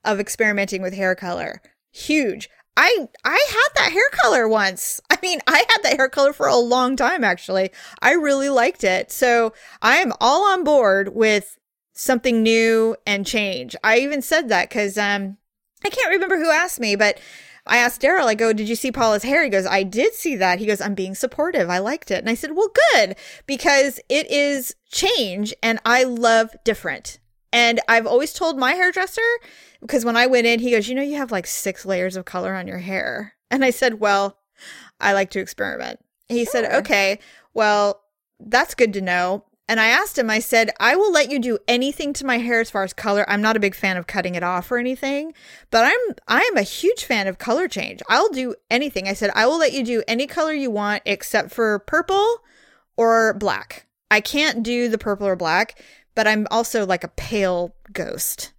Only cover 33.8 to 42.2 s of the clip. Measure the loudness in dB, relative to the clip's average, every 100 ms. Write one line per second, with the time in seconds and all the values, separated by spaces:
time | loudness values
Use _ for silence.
33.8 | -2 0 0 2 0 _ _ _ -20 -20
34.8 | -20 _ 0 2 0 -4 -8 -8 -8 -6
35.8 | -10 -12 _ _ _ -4 -2 -2 0 -2
36.8 | 0 0 2 -2 -10 -20 _ 0 2 4
37.8 | 2 -2 _ _ _ _ -2 0 0 2
38.8 | 0 2 -2 0 0 -2 _ _ -4 2
39.8 | 4 4 2 -2 0 -2 2 2 2 2
40.8 | 2 4 4 2 2 -2 -2 -4 0 0
41.8 | 0 -4 -6 -6